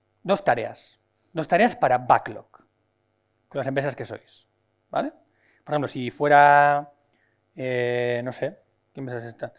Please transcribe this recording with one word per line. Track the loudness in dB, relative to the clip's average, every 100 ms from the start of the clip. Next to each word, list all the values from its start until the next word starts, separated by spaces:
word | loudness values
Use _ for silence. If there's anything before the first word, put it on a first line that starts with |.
| _ _
dos | -4 -2
tareas, | 0 0 -2 -12 -20 _ _ _ _
dos | -8 0
tareas | 2 2 2
para | 0 0
backlog, | 2 0 0 -16 -18 _ _ _ _ _ _ _ _ _ _
con | -8
las | -4
empresas | -2 -4 -6
que | -10
sois, | -14 _ -20 _ _ _ _ _
¿vale? | -4 -4 -8 _ _ _ _
Por | -8
ejemplo, | -6 -4
si | -6 -10
fuera, | -2 4 8 8 6 4 2 -4 _ _ _ _ _ _ -12
eh, | -6 -4 -2 -2 -2 -4
no | -6
sé, | -8 -10 -10 _ _ _
¿qué | -14
empresa | -12 -12
es | -12
esta? | -14 -16